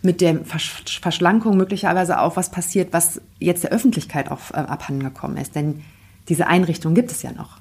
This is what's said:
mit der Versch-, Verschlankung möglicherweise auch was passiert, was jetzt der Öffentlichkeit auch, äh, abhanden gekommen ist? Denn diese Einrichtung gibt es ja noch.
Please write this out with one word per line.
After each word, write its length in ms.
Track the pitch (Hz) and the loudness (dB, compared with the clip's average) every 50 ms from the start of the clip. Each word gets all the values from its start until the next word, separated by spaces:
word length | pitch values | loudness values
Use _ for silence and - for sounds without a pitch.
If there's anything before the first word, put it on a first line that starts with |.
mit 200 | - 185 175 - | 4 2 4 4
der 220 | 185 170 160 156 156 | 4 4 4 2 -2
Versch-, 560 | - - 160 - - - - - - - - | -6 -6 -6 -6 -6 -10 -12 -10 -10 -10 -4
Verschlankung 540 | - 180 160 - 180 175 196 226 220 226 202 | -4 -4 -2 2 2 4 4 4 4 4 4
möglicherweise 640 | 190 185 185 202 185 - 180 170 185 185 170 - - | 4 4 2 -2 -2 0 0 2 2 2 2 2 2
auch 160 | 110 165 175 | 2 2 0
was 140 | 185 180 - | -2 -4 -4
passiert, 440 | - 180 175 - - 196 180 180 - | -4 -6 -6 -2 0 0 0 2 0
was 280 | 170 165 - - - - - - - | 0 0 0 -4 -6 -14 -18 -12 -2
jetzt 240 | - 175 175 175 - | 0 0 0 0 0
der 80 | - | 0
Öffentlichkeit 600 | - 226 - - - 202 - - - 147 139 - | 0 4 4 4 2 2 -4 -4 -4 -4 -4 -4
auch, 80 | 143 - - - | -6 -10 -10 -8
äh, 40 | - | -6
abhanden 480 | 151 147 - 143 - - - 139 135 135 | -6 -6 -4 -6 -8 -6 -6 -4 -4 -4
gekommen 340 | 135 135 - - 143 143 | -6 -6 -8 -8 -6 -6
ist? 160 | 139 139 - - | -6 -8 -6 -4
Denn 260 | 151 147 151 147 151 - - - - - - - - - - | -2 -2 -2 -4 -4 -10 -18 -20 -20 -20 -20 -20 -20 -4 -2
diese 180 | 170 143 170 | 0 0 2
Einrichtung 480 | - 170 180 185 165 160 - - 160 165 | 4 4 4 4 2 0 -2 0 2 2
gibt 160 | 208 247 247 | 2 2 0
es 100 | - - | -4 -10
ja 100 | - 127 | -10 -10
noch. 260 | 113 - - - - - | -12 -12 -14 -16 -18 -20